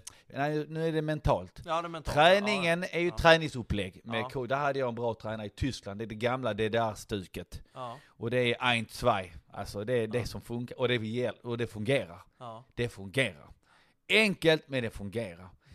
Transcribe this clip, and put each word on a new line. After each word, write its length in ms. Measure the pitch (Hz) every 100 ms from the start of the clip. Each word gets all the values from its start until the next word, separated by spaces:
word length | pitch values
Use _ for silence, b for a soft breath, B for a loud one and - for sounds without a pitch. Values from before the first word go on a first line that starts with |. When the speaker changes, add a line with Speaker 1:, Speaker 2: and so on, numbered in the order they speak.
| - B -
Speaker 1:
Nej, 380 | 131 147 151 151
nu 200 | 160 165
är 40 |
det 100 | 156
mentalt. 600 | 151 151 147 101 92 - 175
Speaker 2:
Ja, 160 | 165
det 60 | 170
är 20 |
mentalt. 260 | 165 - 143
Speaker 1:
Träningen 680 | 170 196 208 196 170 170
Speaker 2:
Ja. 60 | 185
Speaker 1:
är 80 | 165
ju 80 | 175
Speaker 2:
Ja. 100 | -
Speaker 1:
träningsupplägg 840 | 165 165 156 127 107 104 92 -
med 160 | 113 113
Speaker 2:
Ja. 80 | 123
Speaker 1:
ko-, 180 | 131 120
där 80 | 135
hade 240 | 143 135
jag 100 | 127
en 60 | 117
bra 180 | 117
tränare 340 | 110 113 110 104
i 20 |
Tyskland. 500 | - 139 - 101 101
Det 40 |
är 40 | 110
det 80 | 107
gamla, 380 | 120 131 123
det 160 | 104 110
där 240 | 113 113
stuket. 680 | 98 - 104 87 92 87 - -
Speaker 2:
Ja. 240 | 131 123 127 -
Speaker 1:
Och 240 | - 117
det 60 | 127 120
är 40 | 113
ein, 220 | 127 117 107
zwei. 460 | - 123 101 92 - -
Alltså 320 | - 98 101 110
det 80 |
är 140 | 123 110
det 100 | 120
Speaker 2:
Ja. 60 | 107
Speaker 1:
som 160 | 101
funkar. 380 | - 120 123 131
Och 80 | 120
det 80 | 123
gäll-, 440 | 110 120 120 -
och 140 | 120 120
det 100 | 117
fungerar. 540 | 107 107 135 85 87 - _
Speaker 2:
Ja. 260 | 123 113 - -
Speaker 1:
Det 140 | 120
fungerar. 580 | - 98 131 117 73 - - b b b b -
Enkelt, 580 | 202 214 165 160 160 -
men 160 | 131
det 60 | 113
fungerar. 600 | - 101 110 101 85 87 - b